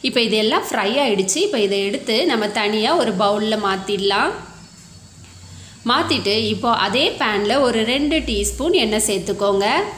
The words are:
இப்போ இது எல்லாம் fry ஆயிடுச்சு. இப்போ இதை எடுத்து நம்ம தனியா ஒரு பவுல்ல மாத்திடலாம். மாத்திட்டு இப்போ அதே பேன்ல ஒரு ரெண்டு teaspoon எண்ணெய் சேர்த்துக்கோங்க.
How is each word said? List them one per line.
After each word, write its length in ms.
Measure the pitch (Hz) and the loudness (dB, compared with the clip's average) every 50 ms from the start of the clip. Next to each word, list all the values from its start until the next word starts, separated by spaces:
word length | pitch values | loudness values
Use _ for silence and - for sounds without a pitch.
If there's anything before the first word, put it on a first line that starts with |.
| - | -4
இப்போ 120 | 262 240 254 | 0 0 0
இது 140 | 233 208 208 214 214 | 2 2 2 2 2
எல்லாம் 240 | 220 294 427 - | 2 0 0 -2
fry 240 | - - 233 196 202 233 277 285 | -2 -2 -2 0 0 0 2 2
ஆயிடுச்சு. 360 | 240 208 190 190 190 - 302 392 | 2 2 0 0 0 0 0 0
இப்போ 140 | 415 349 233 | 0 2 0
இதை 200 | 208 190 196 196 196 | 0 2 0 0 0
எடுத்து 300 | 196 208 - - - 220 233 349 339 | -2 -4 -4 -2 -2 0 2 2 2
நம்ம 160 | 254 220 208 208 208 233 | 0 0 0 -2 -2 -2
தனியா 320 | 208 208 214 220 214 254 330 349 | 0 0 0 0 2 2 2 2
ஒரு 120 | 247 220 190 185 214 | 2 0 0 2 2
பவுல்ல 320 | 202 208 208 214 220 214 214 208 | 2 2 0 0 0 -2 0 0
மாத்திடலாம். 680 | 196 190 190 190 - 202 190 196 196 196 202 254 349 440 - - - - - - - - - - - - - - - - - - - - - - - - - - - - - - 233 | -2 -2 -2 -2 -4 -4 0 0 0 2 2 0 0 -2 -6 -12 -16 -20 -20 -20 -20 -20 -20 -20 -20 -20 -20 -20 -20 -20 -20 -20 -20 -20 -20 -20 -20 -20 -20 -20 -20 -20 -8 -2 0
மாத்திட்டு 460 | 247 294 339 330 320 226 175 202 208 220 226 208 214 | 0 0 2 0 -2 0 0 0 0 0 0 -2 -2
இப்போ 160 | 190 254 240 226 - 190 | 0 0 0 2 2 0
அதே 180 | 208 202 254 302 415 - - | 0 2 2 0 0 0 0
பேன்ல 340 | 277 226 208 202 202 208 240 285 277 | -2 0 0 0 0 2 2 2 2
ஒரு 120 | 247 226 226 220 226 254 | 2 2 2 0 0 0
ரெண்டு 240 | 285 285 294 320 311 - - | 0 0 0 0 0 0 0
teaspoon 460 | 226 202 202 - - - 262 339 403 330 233 | -2 -2 -2 -2 -4 -2 0 2 2 2 2
எண்ணெய் 220 | 214 214 220 220 | 2 0 0 0
சேர்த்துக்கோங்க. 580 | - 202 190 175 202 196 185 202 202 196 196 202 214 262 339 415 415 - | 0 -2 -2 -2 -4 -2 0 0 2 2 2 2 2 2 0 -2 -4 -8